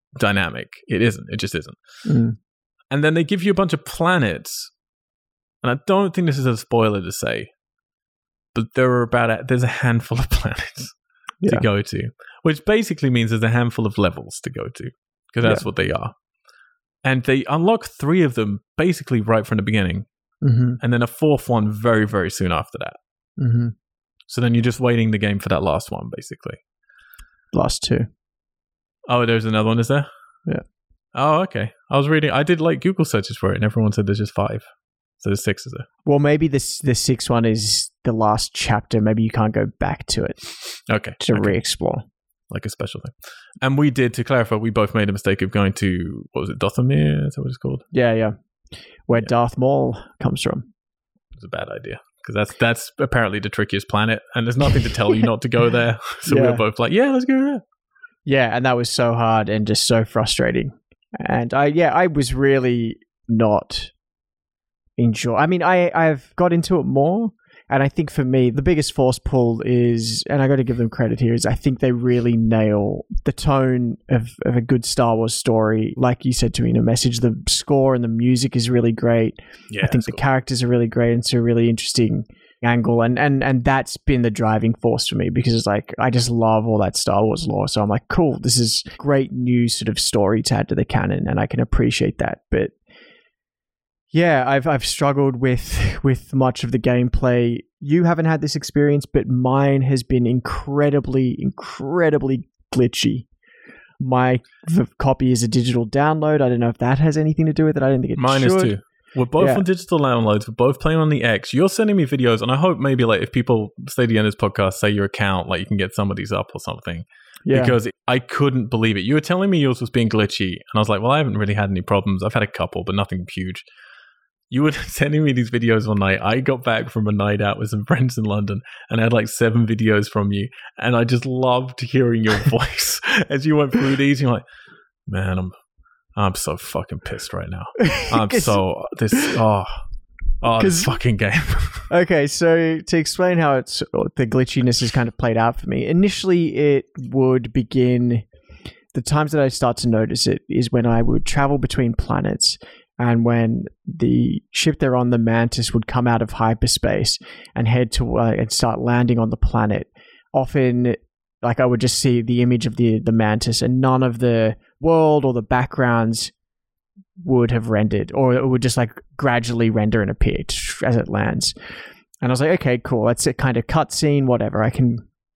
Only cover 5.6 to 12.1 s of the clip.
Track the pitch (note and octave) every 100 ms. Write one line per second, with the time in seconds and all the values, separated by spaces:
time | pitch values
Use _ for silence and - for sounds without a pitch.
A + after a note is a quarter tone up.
5.6 | - C3 - G3 G3 F3+ E3+ C3+ B2+ A2+
6.6 | - A#2 A2 G2+ F2 - A#1 A1 A1 _
7.6 | _ _ _ _ _ _ _ _ _ -
8.6 | A2 - B2+ B2 A#2 A#2+ A#2 A2 B2+ B2+
9.6 | B2 - B2+ A#2 - B2 - - G#2+ -
10.6 | - - B2+ - _ _ - - E3+ -
11.6 | A2 G2+ - - A#2